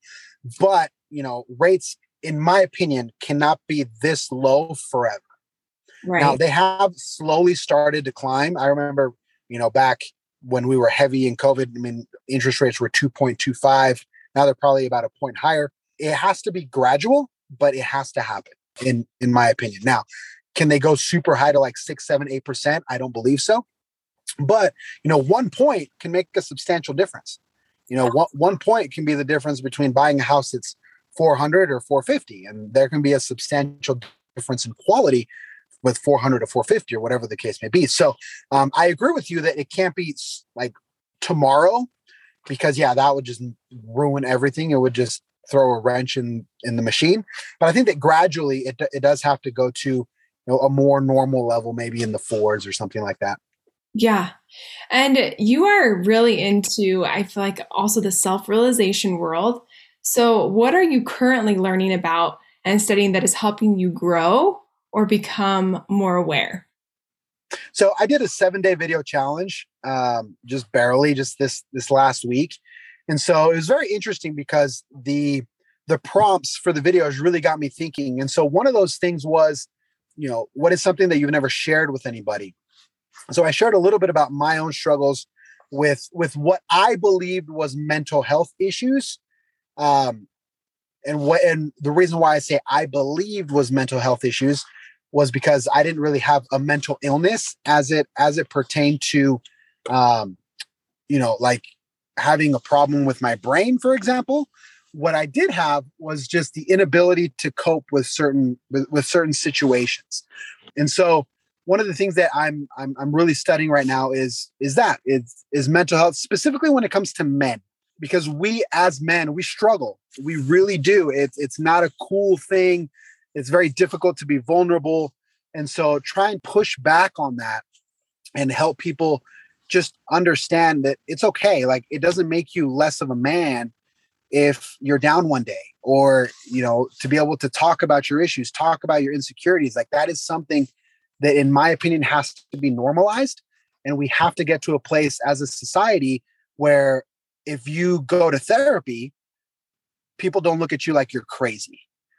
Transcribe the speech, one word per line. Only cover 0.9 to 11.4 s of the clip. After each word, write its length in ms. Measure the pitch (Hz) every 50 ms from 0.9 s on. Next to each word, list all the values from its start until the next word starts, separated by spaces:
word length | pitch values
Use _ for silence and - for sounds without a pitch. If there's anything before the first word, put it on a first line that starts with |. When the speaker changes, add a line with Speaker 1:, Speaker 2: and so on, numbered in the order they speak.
| _ _ _ _
Speaker 1:
you 140 | 151 147 139
know, 220 | 131 123 120 123 - 127 120
rates, 400 | 165 175 190 180 - - - _ _ _ _ _ -
in 160 | 160 151 151
my 220 | 156 170 180 196
opinion, 500 | 190 - - - 185 160 139 127 120 117 - -
cannot 400 | - - 147 143 147 151 156 - _ -
be 180 | 156 147 139 120 110 110
this 300 | 143 156 160 139 - -
low 440 | 131 127 135 131 135 143 160 165 160
forever. 440 | - - - - 123 120 113 104 101 _ _ _ _ _ _ _ _ _ _ _ _ _ _ _ _ -
Speaker 2:
Right. 160 | 185 180 170
Speaker 1:
Now, 140 | 147 143 135
they 120 | 131 160 160
have 460 | 139 170 185 190 190 190 202 190 175
slowly 580 | - - - - - 156 156 156 160 175 180 180
started 500 | - - - 156 147 147 147 147 151 139
to 60 | 135
climb. 440 | - - - 131 131 139 143 160 180
I 120 | 143 135 139
remember, 460 | 143 147 143 143 139 139 135 127 120 _ _ _ _ _ _ -
you 100 | 120 120
know, 100 | 120 113
back 320 | 110 - - - 123 - - - - _ _ _ _ _ -
when 240 | 123 127 123 120 127
we 100 | 135 127
were 100 | 120 113
heavy 400 | - - 143 135 131 135 131 127
in 80 | 120
covid, 400 | -